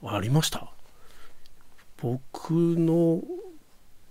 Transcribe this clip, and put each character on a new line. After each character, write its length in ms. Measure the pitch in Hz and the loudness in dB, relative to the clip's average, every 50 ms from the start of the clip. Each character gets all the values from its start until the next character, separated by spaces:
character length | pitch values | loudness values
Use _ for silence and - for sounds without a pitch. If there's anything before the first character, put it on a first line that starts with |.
| - | -8
あ 120 | - 104 101 | -4 -2 -2
り 100 | 95 117 | 2 4
ま 100 | 135 156 | 4 4
し 80 | 156 - | 4 4
た？ 220 | - - - - - - - - - - - - - - - - - - - - - - - - - - - - - - | 0 -4 -6 -8 -10 -12 -14 -14 -16 -16 -14 -14 -12 -10 -10 -8 -8 -8 -10 -10 -12 -14 -14 -16 -16 -16 -18 -16 -12 -6
僕 520 | - 120 123 131 - - - - - - | -2 -2 -2 -2 -6 -10 -14 -10 -4 0
の、 680 | 160 165 170 170 170 170 165 165 165 170 170 165 165 185 - 254 359 349 440 370 320 - - - - - - - - - - - | 2 4 4 4 4 4 4 4 6 6 6 6 4 2 0 -6 -8 -10 -10 -14 -16 -18 -20 -20 -20 -20 -20 -20 -20 -20 -16 -8